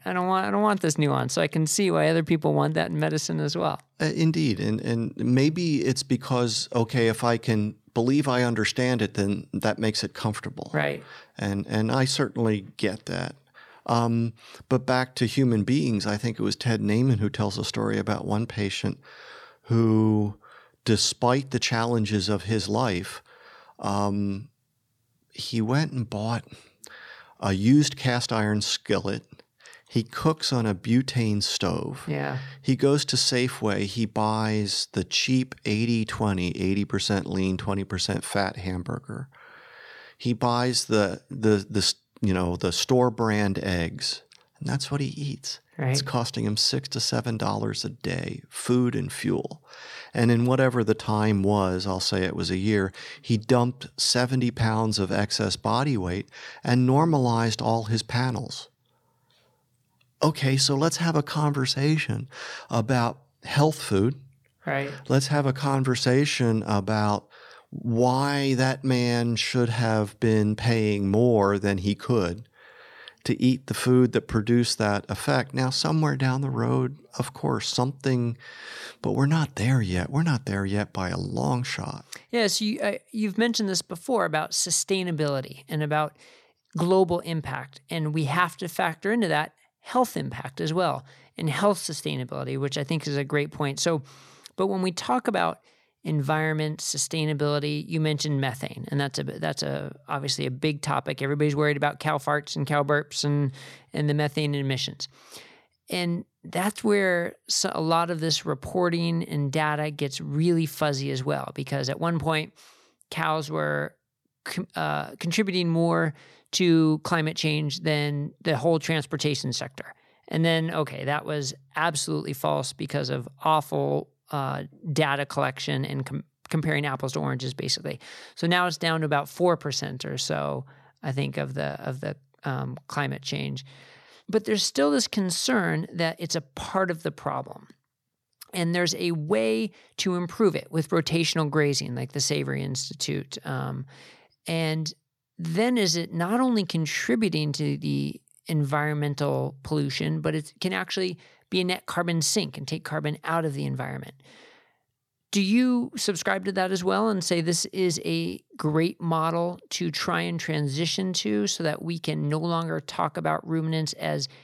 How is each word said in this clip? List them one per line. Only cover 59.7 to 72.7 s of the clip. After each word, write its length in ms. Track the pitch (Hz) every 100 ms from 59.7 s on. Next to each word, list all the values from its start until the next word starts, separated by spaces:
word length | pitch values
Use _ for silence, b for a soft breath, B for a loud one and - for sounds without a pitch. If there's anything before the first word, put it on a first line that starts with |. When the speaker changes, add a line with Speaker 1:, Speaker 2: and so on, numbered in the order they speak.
| _ _ _ _ _
Speaker 2:
Okay, 340 | 151 156 139 135
so 180 | 135
let's 220 | 139 160 -
have 180 | 170
a 80 | 160
conversation 1080 | 143 156 147 139 131 - 143 156 - 110 123 B B B B
about 480 | 120 110 131 117 - _ _
health 360 | - - 151 151
food. 360 | - 101 107 139 - _ _ _ -
Speaker 1:
Right. 240 | 139 139 139 -
Speaker 2:
Let's 200 | 135 135
have 180 | 147 139
a 60 |
conversation 1120 | 135 143 135 131 123 - 127 147 - 120 110
about 640 | - 104 95 107 104 104 - B B B B
why 840 | - 120 113 123 127 143 143 139
that 280 | 127 131 135
man 540 | 135 123 120 120 120 113
should 320 | - 127 120
have 500 | 113 113 110 104 -
been 380 | 117 110 107 107
paying 520 | 120 117 107 101 98
more 480 | 104 123 113 98 101
than 200 | 101 98
he 160 | 98
could 540 | 101 - 120 87 90 113 B B